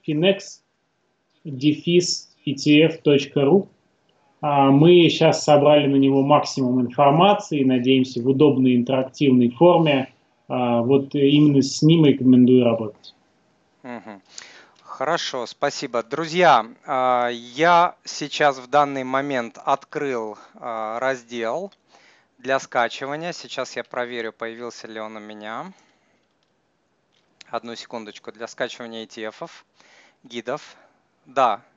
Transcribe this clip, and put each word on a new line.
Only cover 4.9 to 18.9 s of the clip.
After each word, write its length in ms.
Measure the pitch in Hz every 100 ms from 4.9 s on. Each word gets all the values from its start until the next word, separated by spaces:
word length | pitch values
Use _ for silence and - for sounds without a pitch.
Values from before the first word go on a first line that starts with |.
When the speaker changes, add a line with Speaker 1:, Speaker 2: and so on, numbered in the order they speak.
| 180 160
Speaker 1:
щас 360 | - 160 -
собрали 420 | - 147 147 147 139
на 100 | 139
него 260 | 135 139
максимум 580 | 139 147 - - 127 127
информации, 840 | 120 - 143 151 202 202 - 151
надеемся, 580 | 131 127 123 131 127 123
в 80 | 123
удобной 460 | 135 151 131 131
интерактивной 760 | 123 120 127 131 - 143 127 120
форме. 640 | 120 175 170 156 139 123 _ _ _ _
А, 340 | 127 123 120
вот 320 | 117 139 139
именно 480 | 147 139 147 151 139
с 180 | 135 -
ним 240 | 151 165
рекомендую 600 | 151 123 127 127 123 127
работать. 500 | 117 113 107 - - _ _ _ _ _ _ _
Speaker 2:
Мгм. 380 | 127 117 110 101 _ - - - _ _
Хорошо, 640 | - - 131 165 - 135 113
спасибо. 560 | - 143 - 139 117
Друзья, 640 | 110 143 160 170 175 127 110 - -
а, 420 | 131 127 123 120
я 680 | 120 123 123 165 170 175 -
сейчас 540 | - - 147 - 147 131
в 80 | 123
данный 380 | 147 143